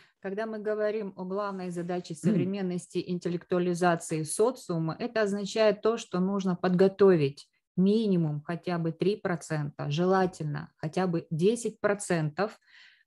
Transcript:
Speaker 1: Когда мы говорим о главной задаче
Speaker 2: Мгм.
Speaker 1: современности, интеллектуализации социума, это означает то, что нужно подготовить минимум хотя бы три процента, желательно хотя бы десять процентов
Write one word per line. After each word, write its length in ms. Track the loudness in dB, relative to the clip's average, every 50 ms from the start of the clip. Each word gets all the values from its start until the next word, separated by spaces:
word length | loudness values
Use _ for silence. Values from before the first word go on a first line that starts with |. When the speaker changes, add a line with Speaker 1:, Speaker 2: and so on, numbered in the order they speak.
| -20 _ _ _
Speaker 1:
Когда 240 | -10 -8 -6 -4 -6
мы 140 | -6 -6 -6
говорим 540 | -4 -4 -2 0 0 0 0 -2 -4 -6 -8 -8
о 60 | -8
главной 440 | -6 -4 -4 -4 -4 -6 -6 -8 -6
задаче 420 | -6 -6 -6 -4 -4 -6 -6 -8 -10
Speaker 2:
Мгм. 200 | -4 0 0 2
Speaker 1:
современности, 720 | 2 0 0 -2 -4 -4 -4 -4 -6 -8 -6 -6 -6 -4 -4
интеллектуализации 1160 | -4 -4 -4 -4 -4 -6 -4 -2 -2 0 0 0 0 2 2 2 2 2 0 -4 -4 -4 -4
социума, 720 | -4 0 2 2 2 2 -2 -6 -6 -4 -2 -2 -2 -4 -4
это 220 | -6 -4 -2 0
означает 600 | 0 0 0 -4 -6 -4 0 2 4 4 2 2
то, 160 | 2 0 0 0
что 220 | -4 -4 -2 0
нужно 360 | 0 0 0 0 0 -2 -2
подготовить 920 | 0 0 2 4 6 6 4 6 6 6 8 8 6 4 0 -2 -6 -14 _ _ _ _ _ _ 2
минимум 640 | 4 4 4 4 4 2 2 2 2 0 -2 -4 -6
хотя 320 | -6 -8 -6 -4 -4 -2 -2
бы 140 | -2 -2
три 240 | -2 0 0 0 0
процента, 760 | 0 -2 -4 -4 -4 -4 -4 -4 -4 -4 -4 -6 -6 -6 -4
желательно 840 | -2 0 2 4 4 4 2 0 -2 -4 -6 -6 -6 -6 -8 -12 _ _
хотя 300 | -8 -6 -2 -2 0 0
бы 180 | 0 -2 -4 -4
десять 480 | -2 2 2 2 2 2 -2 -6 -4 -2
процентов 800 | -2 -2 0 -2 -2 -2 0 0 0 -2 -2 -2 -4 -4 -6 -10 _ _ -20 -20 -20 -20 _ _ _